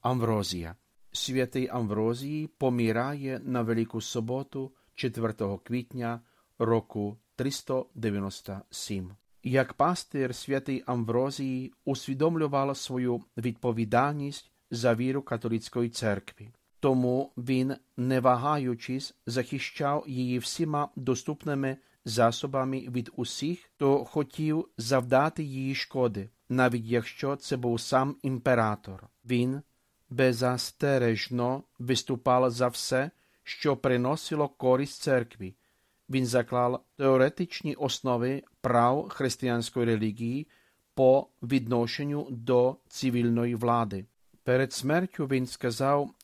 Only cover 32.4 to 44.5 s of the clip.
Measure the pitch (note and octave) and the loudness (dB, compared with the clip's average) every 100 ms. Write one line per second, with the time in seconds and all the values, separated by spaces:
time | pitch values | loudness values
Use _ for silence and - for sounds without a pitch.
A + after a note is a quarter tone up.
32.4 | B2+ A#2 B2 - - C3 D3 - _ _ | 4 2 0 -2 -2 -2 -2 -6 _ _
33.4 | - - D3 C3+ C3+ B2 B2 D#3 - D#3 | -16 -4 0 2 2 2 2 -2 -2 -2
34.4 | C#3+ - C3 B2+ C#3 - - B2+ A#2 - | -2 0 4 4 2 -4 0 2 0 -6
35.4 | F#2 - _ _ _ _ - C3 B2+ B2 | -12 -12 _ _ _ _ -4 0 2 2
36.4 | A#2+ B2 B2 B2+ - - C3+ C3 C3+ - | 2 0 0 -2 -8 0 4 6 4 2
37.4 | F3 - D3+ - C#3 - C3 B2 B2 C#3 | -6 -6 -6 -4 -4 -2 -2 0 0 -4
38.4 | - _ A#2+ A#2+ A#2+ C#3 - - C3 - | -8 _ 2 4 6 4 -2 -2 -2 -2
39.4 | B2+ A#2+ A#2 B2+ A#2 A2 A2 G#2+ A#2 C3 | 0 0 -2 0 2 2 0 -2 -4 -4
40.4 | D#3 _ _ _ _ - C3 C3+ - _ | -8 _ _ _ _ 4 6 6 4 _
41.4 | A#2+ C3 A2+ A#2+ A#2 - C#3+ D3 C#3 B2 | 0 0 2 0 0 -2 -4 -4 -6 -6
42.4 | A#2 B2 B2+ - _ - C3 A#2+ A#2+ A#2 | 2 4 4 2 _ -4 0 2 2 2
43.4 | A#2+ A#2 A#2+ A#2+ A2 G2 F#2+ _ _ _ | 2 0 2 2 0 -4 -10 _ _ _
44.4 | - | 2